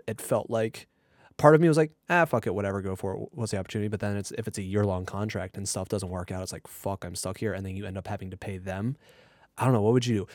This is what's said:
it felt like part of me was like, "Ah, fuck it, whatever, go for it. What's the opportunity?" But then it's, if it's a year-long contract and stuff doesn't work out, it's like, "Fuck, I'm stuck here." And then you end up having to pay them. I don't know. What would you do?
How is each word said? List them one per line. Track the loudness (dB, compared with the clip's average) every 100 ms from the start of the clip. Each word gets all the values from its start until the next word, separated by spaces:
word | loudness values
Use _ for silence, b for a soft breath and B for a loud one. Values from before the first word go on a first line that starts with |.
| -8
it | -6
felt | -2 -2 0
like | -2 -2 -4 -20 b b b b 6
part | 8 10
of |
me | 8
was | 6
like, | 2 _ 0
"Ah, | 2 4
fuck | 2 0
it, |
whatever, | 0 0 -2
go | -2 -4
for | -4 -6
it. | -8
What's | -6 -4
the | -4
opportunity?" | -4 -4 -2
But | -2
then | -2 -4
it's, | -6
if | -8 -8
it's | -6
a |
year-long | -2 2 2 2 -4
contract | -4 -4 -4 -6 -8
and | -6
stuff | -4 -2
doesn't | -4 -4
work | -6 -6
out, | -6
it's | -8
like, | -10 -14
"Fuck, | -8 -6 -6
I'm | -8 -8
stuck | -6 -4
here." | -4
And | -4 -6
then | -8
you | -8
end | -8
up | -8
having | -8 -10
to | -12
pay | -10 -8
them. | -6 -4 -4 -6 b b b b b 0
I | 4
don't |
know. | 6
What | 6
would | 4 4
you | 0
do? | -2